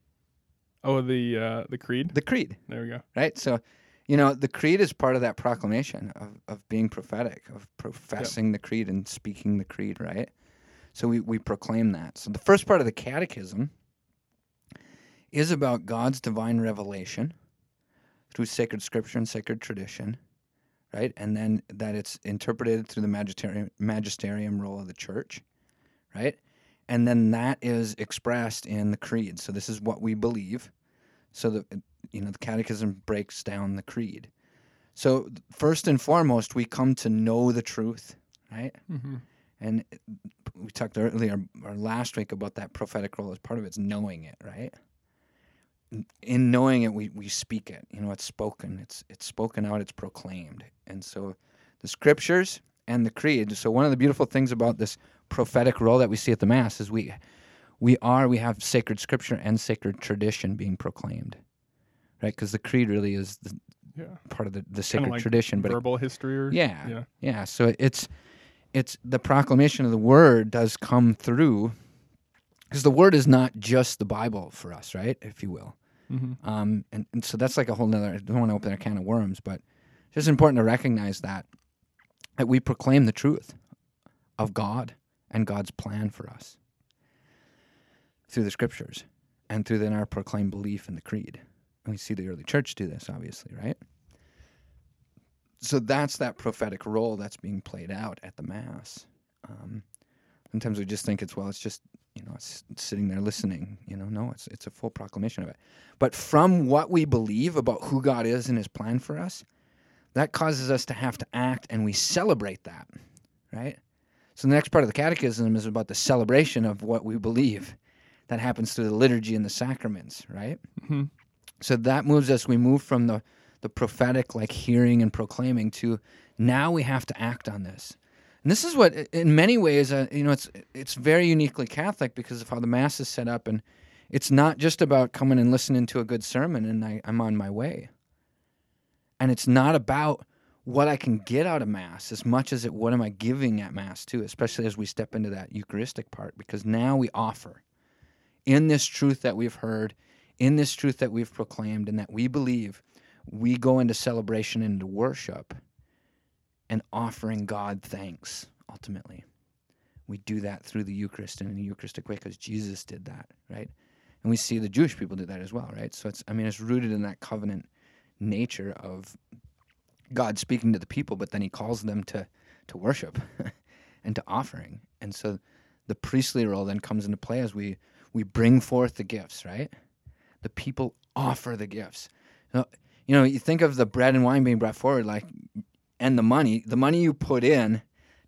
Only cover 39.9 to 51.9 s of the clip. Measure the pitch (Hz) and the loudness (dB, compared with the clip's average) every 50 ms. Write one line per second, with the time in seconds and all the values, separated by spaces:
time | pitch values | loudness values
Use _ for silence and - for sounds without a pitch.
39.9 | - - _ - 107 - - 101 - _ _ - - 92 95 107 - - 120 107 | -14 -20 _ -18 -18 -18 -18 -20 -20 _ _ -18 -16 -16 -16 -16 -8 -8 -8 -6
40.9 | - 110 110 117 - 113 117 107 101 98 92 - - - - 104 101 104 107 110 | -2 -2 -2 0 0 0 -2 0 -2 -4 -6 -8 -14 -16 -14 -12 -10 -8 -6 -4
41.9 | 110 120 120 113 - - 104 - 107 98 101 101 - - 98 - - - 107 - | -4 -4 -4 -4 -6 -8 -8 -6 -8 -10 -10 -10 -10 -12 -14 -14 -10 -10 -8 -6
42.9 | - 110 101 101 - - 101 98 92 - - - 120 117 107 92 - 107 101 101 | -6 -6 -8 -6 -8 -10 -10 -10 -12 -12 -10 -8 -8 -8 -8 -8 -8 -6 -6 -4
43.9 | 104 104 104 101 90 80 80 78 - - - 98 90 95 117 - - - _ _ | -4 -4 -6 -6 -8 -12 -16 -18 -20 -20 -20 -18 -14 -14 -14 -14 -16 -20 _ _
44.9 | _ _ _ _ _ _ _ _ _ _ _ _ _ _ _ _ _ _ _ _ | _ _ _ _ _ _ _ _ _ _ _ _ _ _ _ _ _ _ _ _
45.9 | 117 110 - - _ _ - - 127 123 127 123 123 123 131 135 131 123 117 110 | -12 -12 -12 -14 _ _ -6 -2 2 4 4 6 6 6 6 4 4 4 2 2
46.9 | 104 107 107 104 - 104 101 101 - - - - 113 110 - - 92 - - _ | 0 -4 -8 -8 -10 -12 -10 -8 -8 -8 -6 -6 -8 -8 -8 -12 -16 -20 -20 _
47.9 | - 104 104 101 98 - - - - - 104 104 - - - 95 95 95 98 - | -12 -8 -8 -8 -8 -8 -10 -12 -8 -6 -6 -6 -6 -8 -12 -12 -12 -12 -14 -16
48.9 | - - - - 98 - - - - - 110 113 - 110 107 104 104 107 101 - | -18 -20 -20 -20 -18 -16 -16 -12 -6 -4 -6 -4 -4 -4 -4 -2 -4 -4 -6 -8
49.9 | - - - 95 - - - 95 92 90 85 76 - - - - _ _ _ - | -12 -14 -14 -14 -14 -14 -14 -12 -12 -12 -14 -14 -18 -20 -20 -20 _ _ _ -16
50.9 | 95 98 95 - - 95 98 98 92 - _ _ _ _ _ _ _ _ - 95 | -14 -14 -14 -12 -12 -10 -10 -10 -12 -14 _ _ _ _ _ _ _ _ -12 -12